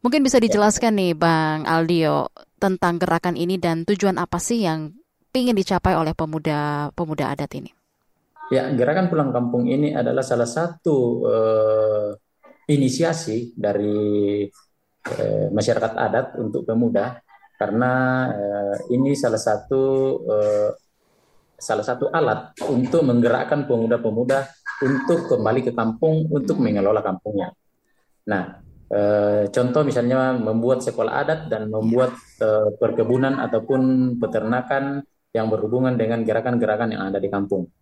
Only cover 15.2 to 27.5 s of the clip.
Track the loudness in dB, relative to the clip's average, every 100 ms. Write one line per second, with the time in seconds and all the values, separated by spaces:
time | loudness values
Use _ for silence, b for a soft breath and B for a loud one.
15.2 | -2 0 0 0 0 0 -2 -2 0 0
16.2 | -4 -6 -6 -4 -2 0 2 0 -2 -8
17.2 | _ b b _ -2 0 0 2 0 0
18.2 | -2 -4 -4 -2 -2 -4 -2 0 2 2
19.2 | 0 0 0 -2 -2 0 2 2 0 -2
20.2 | -2 0 2 2 0 -4 _ _ _ _
21.2 | _ _ _ _ -4 -4 -2 -2 -2 0
22.2 | 0 -2 -6 -10 -2 0 2 2 4 4
23.2 | 4 2 0 -2 0 0 2 0 0 -2
24.2 | 0 0 -2 -10 -14 -4 0 0 0 0
25.2 | 2 2 2 0 0 -2 -2 0 2 2
26.2 | 2 0 0 0 2 2 2 2 0 -4
27.2 | -4 -4 -4